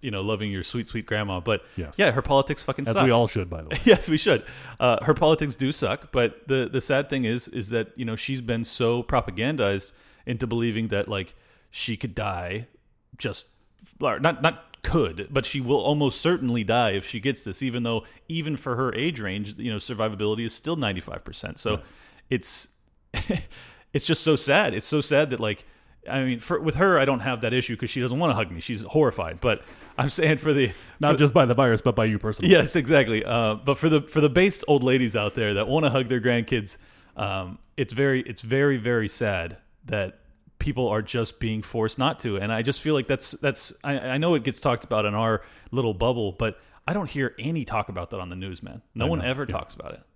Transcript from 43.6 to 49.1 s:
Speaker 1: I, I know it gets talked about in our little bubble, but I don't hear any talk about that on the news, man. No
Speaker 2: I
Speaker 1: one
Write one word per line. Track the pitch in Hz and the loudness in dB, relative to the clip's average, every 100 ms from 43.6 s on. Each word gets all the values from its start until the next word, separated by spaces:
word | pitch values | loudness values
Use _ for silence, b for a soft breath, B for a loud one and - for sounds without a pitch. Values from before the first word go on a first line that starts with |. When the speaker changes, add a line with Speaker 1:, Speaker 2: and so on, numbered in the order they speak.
| - - | -8 -8
Speaker 1:
I, | 143 139 | -6 -4
I | 131 131 | -2 -2
know | 165 | 2
it | 160 | 2
gets | 117 123 | 0 -2
talked | 147 120 | 0 0
about | - 110 | 0 0
in | 104 | 0
our | 104 113 107 B B B | 0 0 0 B B B
little | 123 120 | -2 -2
bubble, | 98 113 123 104 | 0 0 0 -2
but | 90 113 98 b b - | -2 -4 -4 b b -6
I | |
don't | 185 170 | -4 -4
hear | 143 131 - | -4 -4 -4
any | 131 165 | -6 -4
talk | 120 104 104 | -4 -4 -4
about | 90 87 | -6 -8
that | 104 | -8
on | 90 | -8
the | 92 | -8
news, | 95 90 | -10 -10
man. | - - _ | -14 -16 _
No | - | -4
Speaker 2:
I | |
Speaker 1:
one | 123 | -2